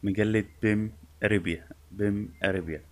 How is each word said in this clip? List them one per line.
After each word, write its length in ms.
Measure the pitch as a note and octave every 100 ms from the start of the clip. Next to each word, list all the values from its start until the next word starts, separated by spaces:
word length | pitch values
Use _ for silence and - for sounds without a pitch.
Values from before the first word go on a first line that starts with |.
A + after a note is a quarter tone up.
مجلة 400 | G2+ G2 G#2+ A2 G2 -
بيم 300 | A2 G#2 G#2+ - - -
أريبيا. 440 | G#2+ G#2 F2 E2 - - -
بيم 380 | G2+ G#2 G2+ G#2 -
أريبيا. 380 | G2 F#2+ D#2+ D2+ -